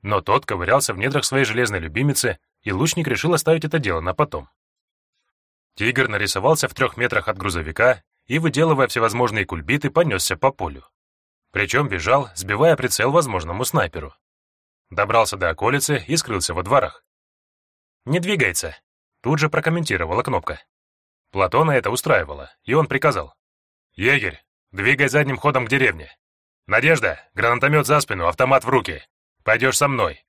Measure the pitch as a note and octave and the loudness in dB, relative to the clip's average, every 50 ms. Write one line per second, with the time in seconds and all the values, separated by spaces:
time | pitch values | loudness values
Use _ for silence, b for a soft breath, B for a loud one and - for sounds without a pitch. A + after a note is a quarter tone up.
0 | - G2 G#2 F#2+ E2 - G#2+ C#3 - - G#2+ F2+ F2 F#2+ A#2+ C#3 C#3 - G#2 F#2 | -2 0 -2 -2 0 0 0 0 0 -4 -6 -4 0 2 2 2 2 -2 -4 -4
1 | G#2+ C3+ C#3 C#3+ - - C3+ C3+ C3+ A2+ G#2+ A#2+ B2 A2 G#2 F2+ E2 F2 D2+ G#2+ | -4 -2 -2 -2 -2 0 0 0 0 0 0 0 -2 -2 -2 -6 -8 -6 -4 -2
2 | C3+ D3 C3 - - A#2+ - _ _ _ _ _ _ G#2+ G2 F#2+ D3 D#3+ - F3 | 0 0 0 0 -2 -2 -4 _ _ _ _ _ _ -4 -2 0 -2 -2 -2 -2
3 | D#3+ C#3+ A#2+ - - E3 F3 D#3 - D#3+ E3 D#3+ D#3 D3+ - D#3+ B2+ G2+ E2+ D#2+ | -2 -2 -2 -2 0 0 0 2 2 2 2 2 0 -2 -2 -2 0 0 -2 -2
4 | E2 F2+ F#2 - D3 - - D#2 C#2 _ _ _ _ _ _ _ _ _ _ _ | -2 -4 0 0 -2 -2 -2 -10 -10 _ _ _ _ _ _ _ _ _ _ _
5 | _ _ _ _ _ _ _ _ _ _ _ _ _ _ _ - G#2 A2+ A2+ C3 | _ _ _ _ _ _ _ _ _ _ _ _ _ _ _ -2 -2 0 2 2
6 | C3 A2 G#2 G2+ G#2 G2 - G2 G2+ C#3 D#3+ D3+ - A#2 - - C3+ A#2 - A2+ | 0 0 0 -2 -2 -2 -2 0 2 2 2 2 0 -4 -2 -2 -2 -2 0 -2
7 | A#2+ B2 - G#2 F#2 A2 G#2 F#2+ G2 G2+ E2+ F2 D#2 D#2 D#2+ - A2+ B2+ B2 - | -4 0 0 -2 -2 -2 -6 -4 -4 -4 -4 -4 -6 -6 0 2 4 4 4 2
8 | _ _ _ _ _ - B2 D#3+ D#3+ D#3+ - C#3+ D#3+ E3 D#3 C3+ C3 A#2+ - A#2+ | _ _ _ _ _ -4 -4 -2 0 0 2 2 2 2 4 2 2 0 2 0
9 | A2+ A2+ - A#2+ B2 A2+ G#2 G#2+ F#2+ - E2 E2 D2 - C3 D3 - C#3 - D#3+ | 0 0 2 0 0 0 0 -2 -4 -4 -6 -8 -2 -2 -2 -2 -2 0 2 2
10 | F3 D#3 G2+ F#2 - - F#2 - - E3 - - F#2+ D#2 C#2 C2 - _ _ _ | 2 2 0 -2 -2 -4 -2 0 0 0 0 0 -8 -8 -8 -12 -20 _ _ _
11 | _ _ _ _ _ _ _ _ _ _ _ G2 G#2 F2+ - C3+ D3 B2 G2 F2 | _ _ _ _ _ _ _ _ _ _ _ -4 -2 0 0 0 0 0 -4 -4
12 | D#2+ G#2+ B2+ C#3+ C3 - - - F#2 F#2+ G#2 G#2+ D3 E3+ D#3 C3 C3+ A#2 - - | 0 2 2 2 0 -4 -10 -12 -6 -6 0 2 4 4 4 2 0 -4 -2 0
13 | G#2+ C3 C#3+ F3 D#3 C3 G#2 F2+ D#2 E2 F2 G2+ B2+ - - D3 F#2+ E2 - - | 0 2 2 2 0 0 -4 -6 -6 -6 -6 -6 -4 -2 0 0 0 0 -4 -10
14 | - - - _ _ _ _ _ _ _ _ _ _ _ _ _ _ _ G#2 G2+ | -12 -12 -18 _ _ _ _ _ _ _ _ _ _ _ _ _ _ _ -2 -2
15 | G2+ G2 A2+ A#2 A2 - - F#2+ F#2 E2 E2 - G#2 A2+ C3+ C#3+ - - D3 - | 0 2 4 2 2 2 0 -2 -2 -2 -2 0 0 0 0 0 0 -2 -2 -2
16 | - - D#3 E3 - - A2 F#2+ E2 - F#2 F2 F2+ G2 C3+ C3+ A2 D#2 - - | -2 -2 -2 -2 -2 -2 -4 -4 -4 -4 -4 -6 -2 2 2 2 2 0 -8 -16
17 | _ _ _ _ _ _ _ _ _ _ _ _ _ _ _ _ _ _ _ _ | _ _ _ _ _ _ _ _ _ _ _ _ _ _ _ _ _ _ _ _
18 | _ B2 D3+ F3+ E3+ F#3 G#3 E3+ A#2+ G2 F2 - - E2 - - _ _ _ _ | _ -2 -2 0 0 -2 0 0 0 0 0 -4 -6 -8 -12 -14 _ _ _ _
19 | _ _ _ _ - A#2+ D#3 D3 D3+ D3+ D#3 E3 D3+ E3 D#3+ E3+ D#3+ - G2+ F2+ | _ _ _ _ -2 0 2 2 2 0 0 0 0 0 -2 -2 -2 -2 -4 -4
20 | - - F2+ A2 - - - F#2+ - - C#2 - _ _ _ _ _ _ _ _ | -2 -2 -2 -2 -2 0 -4 -4 -4 -6 -10 -10 _ _ _ _ _ _ _ _
21 | _ _ _ _ _ _ - G2 F#2+ F2+ - C3 D#3+ D#3+ C#3+ B2+ - G#2 A#2 B2 | _ _ _ _ _ _ -2 0 0 2 4 2 2 4 2 2 0 0 -4 -2
22 | - D#3+ C3 G2 D#2+ D2 D2 C#2+ C2+ - _ _ _ - B2 D#3 D#3 - - C3+ | 0 2 2 2 0 -4 -10 -14 -14 -18 _ _ _ 0 2 2 2 2 -2 0
23 | - D3 B2 F#2 D2 C#2 _ _ _ _ _ _ _ _ _ _ _ _ _ - | 2 2 0 0 -6 -8 _ _ _ _ _ _ _ _ _ _ _ _ _ -2
24 | F#2+ B2 C#3+ C3+ G#2 F2+ C2+ - _ _ _ _ _ _ - F#2+ G2 A#2+ C#3+ B2+ | 0 2 2 2 0 -4 -8 -10 _ _ _ _ _ _ -10 -2 0 0 2 2
25 | C#3+ C3+ A#2+ D3 D3 C3+ C3+ A#2+ - D3 C#3 C3 A#2+ A2+ C3 C#3 C3+ A2+ F2 D#2 | 0 2 2 2 2 0 -2 0 -2 0 0 0 -2 0 0 2 2 2 0 -2
26 | D2 - - _ _ _ _ _ _ _ _ _ _ - G#2 A2+ B2+ D#3 E3 C3+ | -12 -18 -20 _ _ _ _ _ _ _ _ _ _ 0 0 2 4 4 2 2
27 | A2 F#2 D#2+ - - _ _ - - A#2 A#2+ A#2+ C3 C#3 D3 D3+ C#3+ A2+ D3 D3 | 2 -2 -4 -4 -12 _ _ 0 2 2 2 2 2 2 2 2 2 4 2 2
28 | - - G#2 F#2 E2+ E2+ E2+ - C3 B2+ C3+ C3 - E3+ C3+ B2+ G#2+ - E2 C#2+ | 2 -2 -4 -2 -2 -2 2 2 2 4 4 2 2 2 0 0 0 -2 -10 -10
29 | - _ _ _ _ _ _ _ _ - A2 A2+ A#2+ C3 B2 - D3 C#3 C3+ A#2+ | -14 _ _ _ _ _ _ _ _ 0 0 2 2 0 2 2 0 2 2 0
30 | G2+ E2 - - _ | -2 -2 -2 -8 _